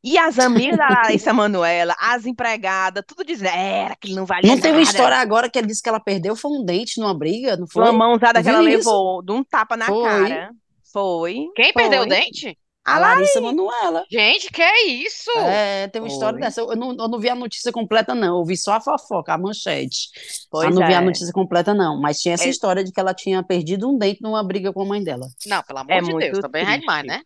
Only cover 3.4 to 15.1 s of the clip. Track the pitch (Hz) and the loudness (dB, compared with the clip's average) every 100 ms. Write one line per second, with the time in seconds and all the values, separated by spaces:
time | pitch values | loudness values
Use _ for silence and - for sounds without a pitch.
3.4 | 185 175 190 196 - - 196 190 185 180 | -4 -2 -2 -2 -4 -8 -8 -8 -4 2
4.4 | 190 254 320 311 320 302 247 254 240 220 | 4 4 4 4 4 4 4 4 2 0
5.4 | 247 247 214 214 - 220 214 196 175 226 | 0 -2 -2 -4 -4 -4 -2 -4 -4 -4
6.4 | 294 294 196 180 233 - 214 170 151 214 | -4 -4 -2 -2 -4 -4 -4 -2 -2 -2
7.4 | 262 185 175 - 226 226 226 233 233 233 | -2 -4 -4 2 4 6 4 6 6 4
8.4 | 170 - 330 226 226 208 190 185 185 220 | 4 6 6 4 4 2 2 -2 -4 -4
9.4 | 269 294 220 226 226 214 233 202 196 160 | 0 -2 0 -2 0 0 2 2 0 -2
10.4 | 185 233 _ _ _ 202 196 170 170 214 | -8 -18 _ _ _ -4 -2 -2 -4 -4
11.4 | 311 392 269 247 226 269 226 190 - - | -8 2 2 4 2 2 2 0 0 -6
12.4 | 277 170 _ _ - 294 381 508 587 554 | -12 -14 _ _ -2 2 4 4 4 2
13.4 | 233 294 381 480 392 330 370 226 214 381 | 0 -2 -4 -4 -4 -4 -4 0 2 2
14.4 | - - 339 440 415 247 359 | -4 0 2 4 2 -2 -8